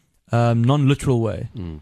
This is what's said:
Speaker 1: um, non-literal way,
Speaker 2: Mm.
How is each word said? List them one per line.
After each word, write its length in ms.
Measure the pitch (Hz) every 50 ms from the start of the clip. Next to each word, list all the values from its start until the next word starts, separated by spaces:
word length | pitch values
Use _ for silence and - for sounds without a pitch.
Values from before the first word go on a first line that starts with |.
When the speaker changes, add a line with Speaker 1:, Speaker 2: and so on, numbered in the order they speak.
| _ _ _ _ _ -
Speaker 1:
um, 320 | 117 120 120 120 117 117 117
non-literal 580 | 127 143 147 135 135 143 - - 143 123 117
way, 280 | 113 104 95 - 117 - -
Speaker 2:
Mm. 240 | 107 90 82 78 76